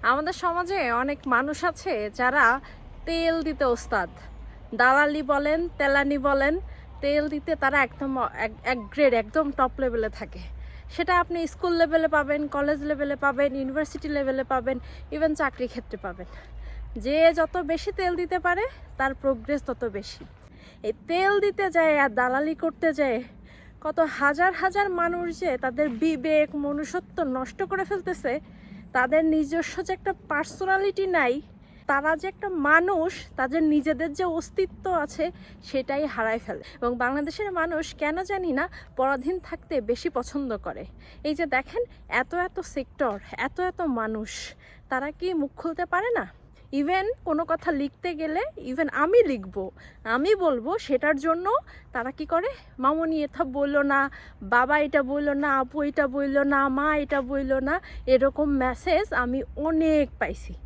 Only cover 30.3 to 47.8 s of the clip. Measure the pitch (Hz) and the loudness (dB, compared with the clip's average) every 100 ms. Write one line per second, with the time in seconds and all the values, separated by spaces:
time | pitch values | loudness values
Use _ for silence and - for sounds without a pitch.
30.3 | 294 311 - 381 381 392 381 381 339 254 | -2 -2 -4 0 2 2 0 0 2 2
31.3 | 269 - - - - - 277 302 320 381 | 0 -6 -20 -20 -10 0 2 2 0 -2
32.3 | - 403 349 285 320 359 359 339 - - | -6 -6 0 6 6 6 2 0 -4 -10
33.3 | - 262 311 311 302 285 262 320 294 359 | -4 0 2 4 4 2 -2 -2 -2 -2
34.3 | 330 - - 370 - 381 349 - - 302 | -2 -4 -2 -2 -4 -2 -2 -2 -4 -4
35.3 | - - - - 269 262 277 302 233 220 | -4 -20 -20 -4 -4 -2 -2 -2 -2 -2
36.3 | 226 - - - - 240 247 247 285 294 | -2 -6 -10 -12 -4 -4 0 0 0 -4
37.3 | 320 415 359 330 320 330 - 302 330 381 | -4 -4 -2 -2 -2 -4 -4 -4 -2 -4
38.3 | 392 359 262 359 - - - 262 277 269 | -4 -2 -2 -4 -8 -12 -2 0 0 -2
39.3 | 370 - 330 - 294 214 247 349 262 247 | -4 -6 -14 -4 -4 -2 -2 -2 -4 -4
40.3 | 285 269 208 180 - 202 - - - 302 | -6 -4 -6 -6 -10 -14 -18 -20 -8 -6
41.3 | 302 320 254 269 427 480 - - 226 - | -2 0 -2 -2 -6 -6 -8 -4 -4 -2
42.3 | 349 370 - - 294 254 - 262 202 - | -4 -4 -6 -8 -8 -8 -2 -2 -2 -10
43.3 | - 247 - 370 359 330 240 220 214 214 | -8 -6 -2 -4 -2 -2 -2 -2 -4 -8
44.3 | - - - - - - 262 285 302 359 | -10 -14 -16 -20 -20 -4 -4 -4 -4 -2
45.3 | 339 285 - 330 320 359 359 466 453 185 | 0 -2 -4 -6 -4 -2 0 0 -2 -2
46.3 | - - - - 277 294 285 415 - - | -12 -20 -20 -6 -2 0 0 0 -4 -2
47.3 | 311 330 320 - 285 | -2 0 -2 -2 -2